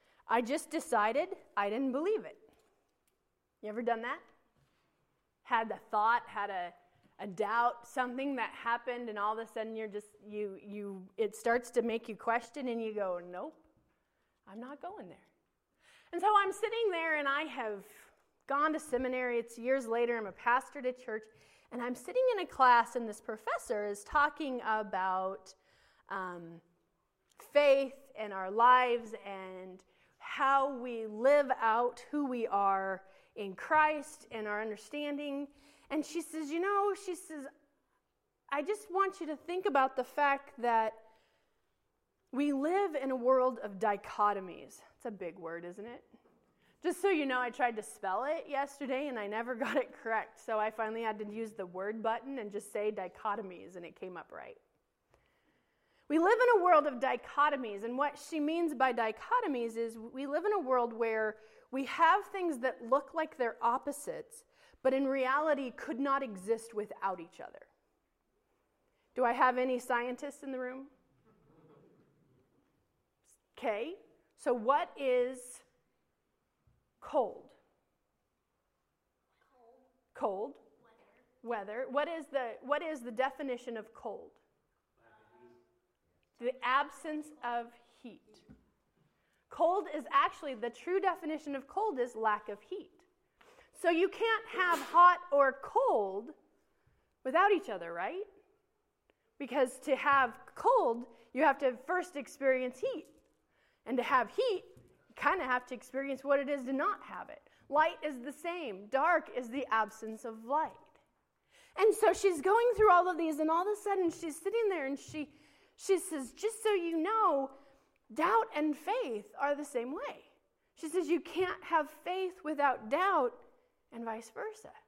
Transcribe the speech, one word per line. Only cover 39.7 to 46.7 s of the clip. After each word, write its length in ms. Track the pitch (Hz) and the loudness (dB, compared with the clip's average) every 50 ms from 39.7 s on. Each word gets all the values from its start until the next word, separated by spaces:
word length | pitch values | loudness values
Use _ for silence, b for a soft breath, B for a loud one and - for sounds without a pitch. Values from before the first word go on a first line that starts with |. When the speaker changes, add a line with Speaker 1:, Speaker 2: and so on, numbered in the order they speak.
| 277 269 262 269 269 | 4 4 4 4 2
Speaker 1:
the 80 | 262 240 | -2 -4
fact 580 | - - 294 294 277 277 277 - - - - | -2 0 2 4 4 4 2 -2 -8 -8 -2
that 340 | 226 240 233 226 220 214 - - - - b b b b b b b b b b b _ _ _ _ _ _ _ _ _ _ _ _ _ - | 0 2 4 4 2 2 -2 -6 -12 -20 b b b b b b b b b b b _ _ _ _ _ _ _ _ _ _ _ _ _ -4
we 200 | 247 294 294 277 | -2 0 0 0
live 440 | 269 277 320 359 403 403 359 302 | 0 0 0 2 2 0 0 -2
in 160 | 277 269 269 262 | -2 -2 -2 -2
a 40 | |
world 440 | 254 233 254 262 254 254 254 240 220 | 0 4 4 6 6 4 4 2 -2
of 180 | 214 208 196 185 | -8 -10 -6 -2
dichotomies." 1040 | 220 214 202 196 - - - - 208 208 202 196 190 185 160 143 139 - - - - - _ | 0 0 0 -2 -4 -6 -2 2 2 2 2 0 -4 -10 -12 -14 -16 -18 -20 -20 -20 -20 _
It's 100 | _ - | _ -12
a 60 | 240 208 | -10 -8
big 260 | 175 185 170 165 190 | -8 -8 -10 -8 -10
word, 260 | 170 160 165 170 175 | -10 -10 -10 -10 -10
isn't 220 | 175 180 214 202 | -12 -12 -12 -14
it? 160 | 233 247 - - _ - - _ _ _ _ _ _ _ b b b | -14 -16 -18 -20 _ -20 -20 _ _ _ _ _ _ _ b b b